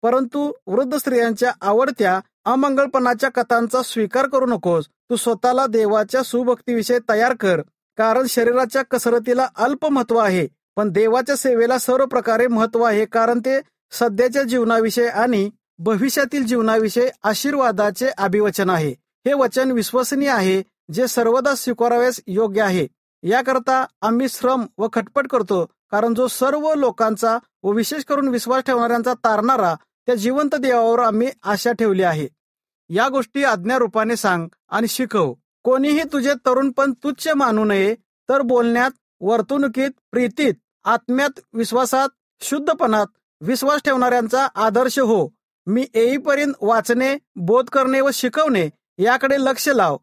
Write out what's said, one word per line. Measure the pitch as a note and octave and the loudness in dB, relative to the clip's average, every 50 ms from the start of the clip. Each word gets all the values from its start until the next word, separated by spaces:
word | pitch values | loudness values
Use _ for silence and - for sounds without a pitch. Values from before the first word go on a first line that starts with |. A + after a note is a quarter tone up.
| - | 2
परंतु | A#3 A#3+ C4 C4+ A#3+ - C#4+ C#4+ D4 D4 - _ | 2 2 2 0 -2 -4 -4 -4 -4 -6 -10 _
वृद्ध | - F#3+ A3+ C#4 B3+ D4 | -4 -2 -2 -2 0 -2
स्त्रियांच्या | D4 - C#4+ B3+ A#3+ A#3 A#3 A3+ G3 A#3+ B3 A#3+ _ | -4 -2 0 0 0 0 0 0 0 -2 -2 -2 _
आवडत्या | - G3 G#3 A3+ C4+ C#4 B3+ - G#3 F#3+ F#3 F#3+ - _ _ _ _ | -2 0 2 2 2 0 0 0 0 0 0 0 -4 _ _ _ _
अमंगळपणाच्या | G3+ B3 C4 C4+ C#4+ C4+ C4 C#4 C4+ - C4+ B3+ B3 B3 A3 - C4 | 0 0 2 2 2 2 0 0 0 0 0 2 2 0 0 -2 -2
कथांचा | B3 B3+ A#3 _ A#3+ A#3 A#3 A3 - B3+ B3 | 0 -2 0 _ 2 0 0 0 -2 -2 -2
स्वीकार | - - A#3 A3 G3 - B3 C4+ C4+ | -2 -2 -4 -4 0 0 0 0 0
करू | C4+ C4+ C4 | 0 0 0
नकोस. | B3 A#3+ F#3 D#3 F3 E3+ E3 D3+ _ _ _ _ _ | 0 -2 -2 0 0 0 0 -2 _ _ _ _ _
तू | A#3+ | -6
स्वतःला | A3+ - A#3+ A#3 - - B3 B3 B3+ C4+ | -2 -2 -2 -2 0 0 0 2 2 0
देवाच्या | B3+ G#3+ A3+ A3 G#3 G#3+ G#3+ G#3+ G#3 - B3+ C4 | 0 0 0 2 2 2 0 0 0 -2 -2 -2
सुभक्तीविषयी | - - A#3+ B3+ A#3+ B3 A#3 _ - A#3+ A#3 G#3+ - B3 A#3+ A#3 - | 0 -2 -2 0 0 -2 -2 _ -4 -2 -2 0 0 -2 -2 0 0
तयार | A3 G#3+ A#3 B3 C4 A#3 | 0 2 2 0 0 0
कर, | A3 F#3+ F3+ D#3+ D3 _ _ _ _ _ _ - | 0 0 0 0 -2 _ _ _ _ _ _ 0
कारण | A3 A3+ A3 B3 C4 A#3+ | 0 2 2 2 0 0
शरीराच्या | - B3 A#3 A#3 A#3+ B3+ B3+ A3+ - C4+ C4 | 0 0 0 2 2 0 0 0 -2 -4 -2
कसरतीला | _ - A#3+ - A#3+ A#3 A#3+ A3 B3 B3 B3 C4 B3 _ | _ -4 -2 0 0 0 0 0 0 0 0 0 -2 _
अल्प | - G#3+ A#3 D4 C#4 - | -2 0 0 0 -2 -2
महत्व | D4+ C#4+ C4+ A#3+ - A#3 | 0 0 0 0 2 2
आहे, | A3+ A3 G3+ F#3 F3+ D#3+ B2+ _ _ _ _ _ | 2 2 2 2 0 -2 -4 _ _ _ _ _
पण | - G#3+ G#3 | -4 -4 0
देवाच्या | E3+ G3+ G#3+ A3 A3 B3 B3+ A#3+ C#4+ | 0 2 2 2 2 0 0 0 -2
सेवेला | C4 - C4+ B3 A3+ A3+ A#3 B3+ B3+ | -2 0 0 2 2 2 2 0 0
सर्व | - - B3+ C4 C4+ | 0 0 2 2 0
प्रकारे | C4 - B3 - - A3+ A3 A#3+ | 0 0 -2 0 0 0 2 2
महत्व | B3+ A#3 A3 A3 A3+ A3+ A#3 A#3 | 2 2 0 0 0 0 0 2
आहे, | A#3 G#3+ G#3 A3 | 2 2 0 -2
कारण | G#3+ - A#3 A3+ A#3 A#3+ B3 | 0 0 0 2 2 0 0
ते | A3+ C4 C4+ C4+ C#4 _ _ _ _ _ - | 0 0 -2 -2 -2 _ _ _ _ _ -4
सध्याच्या | - A#3+ A#3+ G3+ G3 B3 B3+ A#3+ C#4 C#4 | -2 -2 -2 2 2 0 2 2 0 -2
जीवनाविषयी | A#3 A#3+ B3+ A#3 A3+ A#3 A3+ A3+ A3+ - A#3+ A#3+ | 0 0 0 2 2 2 2 2 0 0 0 -2
आणि | A#3 - G3 A3+ B3 A#3+ G#3 G3 G#3 - _ _ _ _ _ | 0 0 0 0 2 2 0 0 -2 -6 _ _ _ _ _
भविष्यातील | E3 G#3 A3 F#3+ A3 C#4 - D4+ C#4 B3+ - C#4+ C4+ | -2 -2 0 0 0 0 0 -2 -2 -2 -2 -4 -2
जीवनाविषयी | A3 B3 A#3+ A3 A3 A3 A3+ A3 G#3+ - A#3+ A#3+ C4 - _ _ | 0 0 0 2 2 2 2 0 0 0 0 0 -2 -2 _ _
आशीर्वादाचे | G#3 G#3+ - - C#4 C#4+ C#4+ C4 A#3+ G#3+ F#3 G#3 G#3 F#3+ - B3 C4+ - - | -2 -2 0 -2 -4 0 0 0 0 2 2 0 -2 0 -2 -4 -4 -2 -2
अभिवचन | G3 G3 F3+ G#3 G#3 G#3 F#3+ - G3 F#3 | -2 0 2 2 2 0 0 0 0 0
आहे. | F3+ E3 D#3 D3 B2 _ _ _ _ _ _ | 0 0 0 -2 -6 _ _ _ _ _ _
हे | B3 C#4+ | -2 2
वचन | C#4+ C4 A3+ - C4 C4 C4+ | 2 0 0 0 0 0 0
विश्वसनीय | B3+ A#3 G3+ - - B3+ B3+ - D4 C4+ C#4+ C#4+ | 0 -2 -2 -2 -2 -2 -2 0 -2 -2 0 0
आहे, | C4 A3 F#3+ F#3 F#3+ F#3+ F#3+ _ _ _ _ - D#3 | 0 2 2 2 0 0 -2 _ _ _ _ -10 -4
जे | E3+ B3+ A#3+ | -2 -2 -2
सर्वदा | - B3+ A#3 A3+ A#3 C4 B3+ C#4+ C#4 | 0 0 0 2 2 2 2 0 -2
स्वीकारावयास | - - B3 A#3+ - A#3 A#3+ A#3 A#3+ A#3+ B3+ A#3+ - _ | -2 -2 -6 -2 0 0 0 2 2 2 0 -2 -4 _
योग्य | - F#3 G3 A3+ G#3+ G3 G#3 A3 | -6 -2 -2 -2 0 0 0 0
आहे. | G3 F#3 F#3 D3+ B2 _ _ _ _ _ _ - | 0 0 -2 -2 -4 _ _ _ _ _ _ -4
याकरता | E3+ G#3 B3+ B3 B3+ C4 C4 A#3+ - C4 C4 C4 - _ _ - | 0 0 0 0 0 -2 -2 0 0 0 0 0 -4 _ _ -2
आम्ही | G#3+ A3+ A#3+ C4+ B3+ | 0 0 0 -2 -2
श्रम | - - - B3 C4 C4 A3+ - _ - | -4 -2 -2 0 0 0 -4 -6 _ -6
व | G3+ A3+ - | -6 -2 -2
खटपट | A#3 G#3 - _ C#4 C#4 C4+ | -4 -6 -2 _ -4 -4 -2
करतो, | - B3 G#3+ - G#3 F#3 B3 - _ _ _ _ | -2 -2 -2 0 -2 -2 -2 -4 _ _ _ _
कारण | - G#3 G#3+ A#3 A#3 | -2 -2 0 0 0
जो | G#3+ B3+ | 0 0
सर्व | B3 - - B3+ C4+ C#4 D4+ D4 D#4 D#4 | -2 0 -2 0 0 0 0 0 0 0
लोकांचा | D4 C#4 B3 G3 - A3+ A3 A3 - - A3+ A3 A#3 _ _ _ _ - | 2 0 0 0 0 -2 -2 0 0 0 0 0 -2 _ _ _ _ -4
व | F#3+ G3+ | -2 -2
विशेष | A3+ A3 - D4 D#4 C#4 | 0 -2 -2 -4 -8 -4
करून | - D4 C#4 C#4 C#4 | -4 -2 -2 -2 -2
विश्वास | A#3+ A#3+ - A3+ B3 C4 C4 | -2 -4 -2 0 -2 -2 0
ठेवणाऱ्यांचा | - C4 A#3+ A#3 A#3 A#3+ A#3+ A#3 B3 A#3+ | 0 0 0 0 0 0 0 0 -2 -4
तारणारा, | - - A#3 A3 G#3 G#3+ A#3+ C4+ A#3+ G3+ F3 D#3+ D3+ _ _ _ _ _ - | 0 0 0 2 2 2 2 2 2 2 0 0 -2 _ _ _ _ _ -2
त्या | B3 | -2
जिवंत | A3+ G3 A#3+ B3+ C#4 D4+ C#4+ C#4+ | 0 0 0 0 0 0 0 -2
देवावर | D4 B3 C4+ B3 A#3+ A3+ A3+ A#3 A#3+ | -2 0 2 2 2 4 2 2 2
आम्ही | B3 A3+ G#3 A3 A#3+ C4 - _ - | 2 2 2 0 0 -2 -4 _ -4
आशा | G3 G#3 G3 - A#3+ A#3 | -4 -4 -2 0 -2 0
ठेवली | A#3 A#3 G#3+ G3 F#3 F#3 | 0 0 0 2 2 2
आहे. | F3 E3 D#3 D3+ C3 _ _ _ _ _ _ _ _ _ _ _ _ | 0 0 -2 -4 -8 _ _ _ _ _ _ _ _ _ _ _ _
या | E3 G3 A#3 C4+ | -2 0 0 0
गोष्टी | C4 C4+ B3 - _ C#4 C#4 | 0 -2 -4 -4 _ -2 0
आज्ञारूपाने | C4+ A#3 F#3+ F3 G#3+ B3+ C4 A#3+ A3 - A3 A3 A3 A#3 | 0 0 0 -2 -2 0 0 0 0 0 -2 0 0 -2
सांग | A3 - G3+ F#3 F3 E3 E3 _ _ _ _ | 0 0 0 0 0 -4 -8 _ _ _ _
आणि | - G3+ A3+ A3 | -4 -2 -2 -2
शिकव. | - - B3+ A3+ - G#3+ F3 C#3 A#2 _ _ _ _ _ _ | -2 -4 -6 -2 0 0 0 0 -2 _ _ _ _ _ _
कोणीही | A#3+ B3+ C4 C4+ D4 D4 D4+ E4 D#4 D4 | 0 0 2 2 2 0 0 -2 -2 -4
तुझे | C#4+ A#3+ C#4 C#4+ - _ | -2 0 0 -2 0 _
तरुणपण | C4 B3+ B3+ C4+ C#4 B3 - C4+ C#4 B3+ | 0 0 2 0 0 0 0 0 0 -2
तुच्छ | _ _ C#4+ C#4+ - - D#4+ | _ _ -6 -6 -4 -4 -2
मानू | D#4 C#4 C#4 B3 G#3+ G#3+ A3 | 0 0 2 2 2 2 2
नये, | G#3 G3+ G3 F#3+ G3+ A3+ - _ _ _ _ _ - | 2 2 2 2 0 -2 -4 _ _ _ _ _ -2
तर | B3+ C#4 C#4+ | 0 0 0
बोलण्यात, | A#3+ B3+ A#3+ A#3+ A#3 A#3 A#3+ B3 C4 B3+ _ _ _ _ _ | 2 2 2 2 2 2 2 0 0 -2 _ _ _ _ _
वर्तणुकीत, | - F#3+ A3+ A#3 G#3+ A3 C#4 C#4+ C#4 C4+ A3 B3+ C4 C#4 C4+ _ _ _ | -2 0 0 0 0 -2 -2 -2 -2 -2 0 -2 -2 -2 -4 _ _ _
प्रीतीत, | - A#3+ B3 A#3 - - D4+ C4 F3+ - _ _ _ _ _ | -2 -2 -2 -2 -2 0 0 0 0 -2 _ _ _ _ _
आत्म्यात, | G3 A3+ A#3 _ - B3 C4 C#4+ C#4+ C#4 - - _ - | -2 -2 -2 _ -2 -2 0 0 -2 -4 -8 -20 _ -6
विश्वासात, | A3+ A#3 - A3 B3 C4 A#3 - C4 C4+ C4+ _ _ _ _ _ _ - | -6 -4 -2 0 0 0 2 0 0 0 -2 _ _ _ _ _ _ -8
शुद्धपणात | - C#4 D4 C#4+ D#4+ D#4+ - E4+ A#3+ A3 G#3+ G#3 G3+ _ _ _ _ _ _ | -6 -6 -4 0 -2 0 0 0 2 2 2 0 -2 _ _ _ _ _ _
विश्वास | D#3 F3 C4 A#3+ - C#4 D4 D4 - | -4 -4 -4 -2 0 0 0 0 0
ठेवणाऱ्यांचा | D4+ C4+ B3+ B3 B3 A#3+ B3 A#3 A3 A#3 C4 C#4 C4 _ | 0 0 2 2 2 2 0 0 0 0 0 0 0 _
आदर्श | - G#3+ A3 G3 A#3 B3+ B3+ A#3 C#4 | 0 0 2 2 2 0 0 0 0
हो. | C4+ G#3+ A3+ G3 D#3 C#3+ _ _ _ _ _ _ _ | 2 2 2 2 0 -2 _ _ _ _ _ _ _
मी | - G3+ A#3+ C4 - _ | -2 -2 -2 -2 -2 _
येईपर्यंत | A3+ A3+ A#3+ C4+ C#4+ C#4+ D4+ C#4+ C#4 D4 C#4+ C#4 - | 0 2 2 0 0 0 0 0 0 0 -2 -4 -2
वाचणे, | - G3+ A3+ A3+ G#3 - A#3+ A#3+ B3+ C4+ C#4 D4 _ _ _ | 0 2 2 2 2 0 0 0 0 -2 -2 -4 _ _ _
बोध | - F3 E3+ A3 B3 C4 B3 | -8 -2 0 2 2 2 0
करणे | - C#4 C4 C4 C4 C4+ | 0 0 0 2 2 2
व | C4+ C#4 C4 | 0 0 0
शिकवणे | - - B3 - D4+ D#4 D#4 B3+ G3 E3+ D3+ - _ _ _ _ - | -2 -4 -4 0 0 0 2 2 0 0 -2 -6 _ _ _ _ -2
याकडे | F#3 A3+ B3 C4 C4+ C4+ C#4 C#4 | 0 2 2 0 0 0 0 0
लक्ष | C4+ C4+ C4 - - D4 | 0 0 -2 -2 0 0
लाव. | C4+ A#3 F#3+ E3 C#3+ - | 2 2 2 2 0 -4